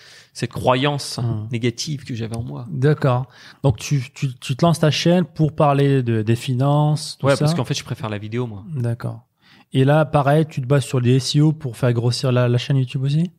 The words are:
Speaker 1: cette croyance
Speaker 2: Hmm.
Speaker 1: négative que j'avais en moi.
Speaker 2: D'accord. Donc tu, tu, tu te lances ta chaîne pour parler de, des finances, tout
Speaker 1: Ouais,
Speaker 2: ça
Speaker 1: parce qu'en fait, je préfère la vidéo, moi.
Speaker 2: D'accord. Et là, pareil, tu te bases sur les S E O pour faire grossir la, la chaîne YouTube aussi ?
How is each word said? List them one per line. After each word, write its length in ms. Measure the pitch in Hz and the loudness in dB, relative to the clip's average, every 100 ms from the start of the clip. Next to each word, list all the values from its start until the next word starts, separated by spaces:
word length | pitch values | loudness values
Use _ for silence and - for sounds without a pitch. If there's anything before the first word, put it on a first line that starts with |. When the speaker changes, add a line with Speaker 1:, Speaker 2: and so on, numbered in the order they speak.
| - - - | -20 -20 -20
Speaker 1:
cette 180 | - 123 | -10 -8
croyance 680 | - 127 131 147 143 - - | -2 0 2 0 -2 -6 -6
Speaker 2:
Hmm. 300 | 120 107 110 | -4 -4 -6
Speaker 1:
négative 540 | 120 120 - 165 139 | -4 -4 -4 -8 -8
que 100 | - | -10
j'avais 220 | 113 110 117 | -10 -8 -8
en 60 | |
moi. 240 | 127 143 120 | -10 -12 -10
Speaker 2:
D'accord. 560 | 139 143 151 139 123 131 - - - | -2 0 2 2 0 -2 -12 -20 -2
Donc 160 | 139 - | -2 0
tu, 260 | - 143 123 | -2 -2 -2
tu, 200 | - 139 | -6 -6
tu 220 | - - 127 | -6 -8 0
te 80 | |
lances 160 | 170 160 | 2 2
ta 100 | 156 | 2
chaîne 340 | - 170 180 | 2 2 2
pour 300 | 175 - 156 | 0 0 -2
parler 480 | - 147 139 143 135 | 2 2 4 2 2
de, 180 | 117 113 | 0 0
des 140 | 110 117 | 0 -2
finances, 800 | - 123 139 147 151 151 - - | 0 0 2 2 2 0 -4 -4
tout 80 | 135 | 0
Speaker 1:
Ouais, 80 | 139 | 2
Speaker 2:
ça 40 | |
Speaker 1:
parce 140 | 151 | 2
qu'en 100 | 165 | 0
fait, 100 | 117 143 | -2 -4
je 60 | |
préfère 260 | - 123 110 | -6 -8 -6
la 80 | 104 | -8
vidéo, 280 | 107 120 120 | -6 -6 -6
moi. 180 | 101 208 | -8 -10
Speaker 2:
D'accord. 480 | 147 117 117 117 113 _ _ _ - _ | -4 -4 -4 -6 -10 _ _ _ -20 _
Et 120 | 131 | 2
là, 200 | 131 156 | 4 4
pareil, 420 | 156 147 135 151 156 | 4 2 4 4 2
tu 140 | - | -2
te 60 | 123 | 0
bases 180 | 143 | 0
sur 160 | - 131 | 2 0
les 160 | 120 131 | 4 2
S 200 | - 147 | 2 4
E 40 | |
O 120 | 156 | 4
pour 240 | 156 123 110 | 2 -6 -2
faire 160 | 123 | 0
grossir 400 | 117 120 120 135 | 2 0 0 0
la, 160 | 123 123 | 2 2
la 100 | 120 | 0
chaîne 180 | - 139 | 0 0
YouTube 260 | 127 135 | 0 -2
aussi ? 280 | 139 151 180 | -2 0 -2